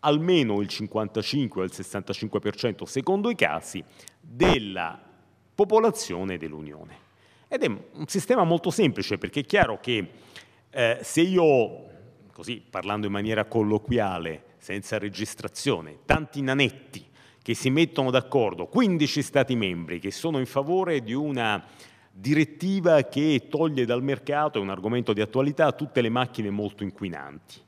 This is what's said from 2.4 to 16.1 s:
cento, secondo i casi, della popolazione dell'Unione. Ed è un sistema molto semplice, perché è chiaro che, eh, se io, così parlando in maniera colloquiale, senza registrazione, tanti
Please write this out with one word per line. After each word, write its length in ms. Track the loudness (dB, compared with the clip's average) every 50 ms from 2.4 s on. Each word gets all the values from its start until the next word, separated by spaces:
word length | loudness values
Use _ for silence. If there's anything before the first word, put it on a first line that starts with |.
| -4 -4 -4
cento, 300 | -2 -4 -4 -4 -6 -10
secondo 460 | -8 -6 -4 -2 0 0 0 0 0
i 40 | 0
casi, 480 | 0 0 0 -2 -4 -8 -8 -12 -12 -12 -14 -18 -20 -20 -20 -20 _
della 800 | -20 -10 -2 2 4 4 4 2 0 -4 -6 -6 -6 -6 -8 -12 -18 -20 -20 _ _ _ _ _ _ _ _
popolazione 840 | 0 2 4 6 6 6 4 2 0 -4 -6 -6 -6 -4 -6 -6
dell'Unione. 640 | -6 -8 -10 -10 -10 -12 -14 -16 -16 -18 -20 -20 -20 _ _ _ _ _ _ _ _ _ -8
Ed 140 | -4 -2
è 40 | -2
un 400 | -2 -2 -4 -10 -14 -14 -12 -8 -6
sistema 360 | -4 -2 0 2 2 4 4
molto 260 | 4 4 2 2 0
semplice, 460 | 0 2 2 2 2 0 -4 -4 -4
perché 240 | -4 -6 -6 -4 -6
è 60 | -4
chiaro 340 | 0 2 2 2 2 0 -4
che, 260 | -4 -2 -2 -2 -2 -4 -10 -18 -20 -20 -20 -20 -20 _ _ _ _ _
eh, 300 | -2 2 2 2 2 0
se 220 | -4 -2 2 2
io, 640 | 2 4 4 4 6 6 6 6 4 2 -2 -10 -18 -20 -20 -20 -20 -20 -20 _ -20 -20
così 320 | -20 -14 -10 -10 -10 -10 -12 _
parlando 380 | -8 -6 -4 -2 -2 -2 -2
in 60 | -2
maniera 340 | -2 -2 -2 -2 0 -2 -2
colloquiale, 960 | 0 0 0 2 2 2 0 0 0 0 0 0 0 -2 -4 -6 -8 -8 -10 -14 -20 _ _
senza 400 | -12 -10 -10 -10 -8 -6 -6 -6
registrazione, 1000 | -6 -6 -6 -6 -8 -8 -8 -10 -12 -12 -10 -4 -2 0 0 -2 -2 -8 -16 -4 _
tanti 360 | 2